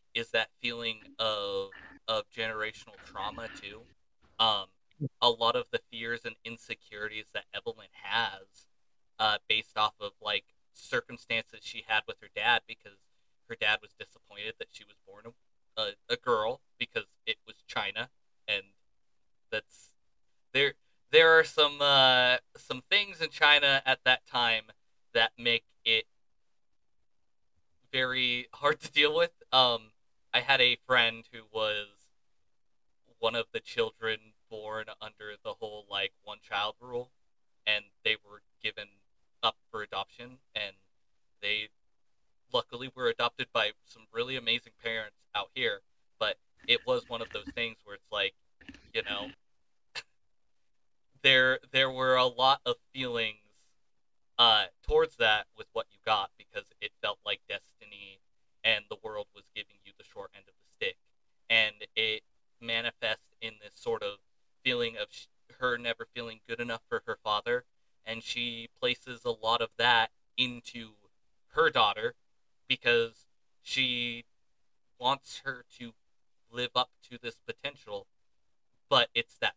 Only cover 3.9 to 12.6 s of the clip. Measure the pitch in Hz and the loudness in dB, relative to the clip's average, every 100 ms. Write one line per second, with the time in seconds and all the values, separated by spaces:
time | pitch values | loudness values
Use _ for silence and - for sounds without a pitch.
3.9 | _ _ _ _ - 113 104 95 _ _ | _ _ _ _ 2 2 2 -4 _ _
4.9 | - 139 - 120 117 113 123 - 110 - | -10 -8 2 2 4 2 0 -2 -6 -8
5.9 | 113 117 117 117 110 113 117 - 110 - | -12 -8 -8 -10 -14 -16 -14 -12 -12 -14
6.9 | 104 107 107 107 104 - 101 120 110 98 | -12 -10 -10 -12 -12 -10 -12 -10 -12 -16
7.9 | - 98 110 107 95 98 - _ _ _ | -16 -4 -2 -2 -6 -20 -20 _ _ _
8.9 | _ _ - 110 104 - 110 - 110 107 | _ _ -2 0 0 0 -2 -2 -2 -2
9.9 | - 101 - 107 104 - _ _ - - | -2 -12 -8 -4 -4 -6 _ _ -20 -6
10.9 | 127 - 120 - 113 - 110 - 113 - | -6 -6 -12 -6 -6 -6 -14 -16 -12 -4
11.9 | 110 - 107 101 101 113 117 | -4 -4 -12 -12 -4 0 0